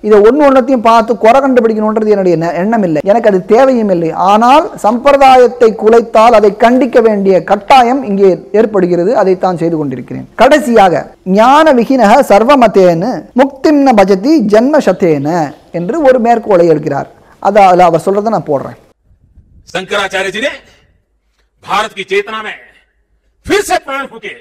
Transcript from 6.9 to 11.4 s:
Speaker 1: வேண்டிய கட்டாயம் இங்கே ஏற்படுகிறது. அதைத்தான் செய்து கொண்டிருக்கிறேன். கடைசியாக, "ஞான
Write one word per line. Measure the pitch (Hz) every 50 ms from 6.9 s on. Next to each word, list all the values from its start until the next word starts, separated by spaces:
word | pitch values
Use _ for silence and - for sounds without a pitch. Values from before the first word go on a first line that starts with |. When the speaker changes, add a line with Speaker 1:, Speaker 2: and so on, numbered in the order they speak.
| - 254
Speaker 1:
வேண்டிய | 226 226 214 202 196 196 190 175 160
கட்டாயம் | - 196 208 202 - 285 262 240 233 254 285 247
இங்கே | 208 196 196 196 190 175 - - - -
ஏற்படுகிறது. | 208 226 220 208 196 185 180 175 170 175 190 247
அதைத்தான் | - 202 190 190 180 - 185 185
செய்து | 160 165 170 170
கொண்டிருக்கிறேன். | 156 151 143 127 123 123 - 131 131 127 - _
கடைசியாக, | - 214 269 302 302 - 233 233 220 196 185 160 139 - - - _ _
"ஞான | 190 185 202